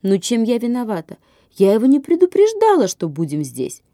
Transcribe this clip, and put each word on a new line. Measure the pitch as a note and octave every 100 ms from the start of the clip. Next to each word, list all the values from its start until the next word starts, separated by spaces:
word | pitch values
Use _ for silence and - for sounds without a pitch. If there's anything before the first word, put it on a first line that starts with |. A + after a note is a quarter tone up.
Ну | G3 G3
чем | - A#3+
я | A3+ A#3
виновата? | A#3 B3 A#3 F#3+ D#3+ - _ _ _ _
Я | F#3+
его | G#3+ C4
не | C#4+
предупреждала, | C#4+ E4+ F4+ G4 G#4 A4 A4 F#4+ F#3+
что | - E3
будем | C#3+ D#3+ D3
здесь. | C#3 A#2+ B2+ - _